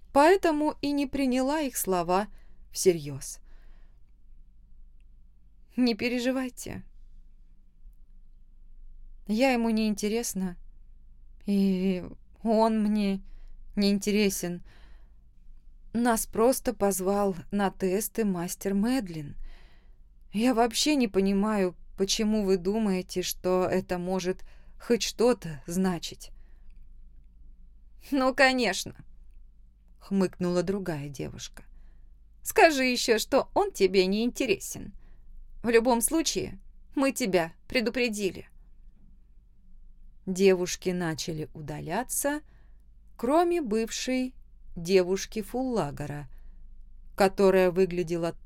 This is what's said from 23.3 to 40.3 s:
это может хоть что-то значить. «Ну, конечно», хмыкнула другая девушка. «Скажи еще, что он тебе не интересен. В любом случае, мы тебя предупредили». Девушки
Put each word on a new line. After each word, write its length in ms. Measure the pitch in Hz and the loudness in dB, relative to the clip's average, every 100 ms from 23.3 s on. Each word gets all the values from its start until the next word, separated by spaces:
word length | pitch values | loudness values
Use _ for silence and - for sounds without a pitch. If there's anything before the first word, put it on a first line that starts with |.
| - 180 185 | -4 0 2
это 340 | 185 185 185 180 | 2 0 -2 -4
может 460 | 175 185 175 185 - - - - | -2 -2 -2 -6 -8 -18 -20 -8
хоть 240 | - 233 | 0 0
что-то 580 | - - 233 - 165 143 - | 0 2 2 2 -2 -12 -4
значить. 640 | 180 185 165 - - - - - - - - - - - - - - - - - - - - - | 0 0 0 -6 -12 -16 -18 -20 -20 -20 -18 -18 -20 -20 -20 -20 -20 -20 -20 -20 -20 -20 -18 -4
«Ну, 200 | 277 254 | 0 2
конечно», 640 | 262 262 254 214 185 - - - - - - - - - - - - | 6 6 6 0 -2 -6 -12 -20 -20 -20 -20 -20 -20 -20 -20 -20 -18
хмыкнула 580 | - 196 180 - 180 175 | -2 2 2 0 -2 0
другая 460 | 175 202 185 151 143 | 0 -2 -4 -6 -6
девушка. 560 | 139 151 127 - - - - - - - - - - | -8 -10 -10 -14 -16 -18 -20 -20 -20 -20 -20 -20 -16
«Скажи 420 | - 453 339 277 | -2 6 6 6
еще, 340 | 254 240 - 220 | 0 2 2 2
что 300 | - 269 - | 2 2 2
он 180 | 381 403 | 0 0
тебе 340 | - 185 190 185 | 2 2 4 4
не 160 | 208 | 2
интересен. 680 | 240 - 262 - - 190 185 - - - - - - - | 0 0 -2 -2 -4 -12 -14 -16 -18 -20 -18 -18 -16 -6
В 80 | 233 | 4
любом 300 | 226 240 233 | 4 6 2
случае, 560 | - 320 - 175 90 - - - - | 2 0 0 -4 -6 -12 -18 -20 -8
мы 180 | 285 269 | -2 0
тебя 400 | 269 190 175 165 - - | 0 2 2 0 -6 -4
предупредили». 800 | 254 220 254 240 208 190 - - - - - - - - - - - - - - - - - - - | -2 0 0 0 0 -4 -6 -16 -20 -20 -20 -20 -20 -20 -20 -20 -20 -20 -20 -20 -20 -20 -20 -20 -12
Девушки 640 | - | -6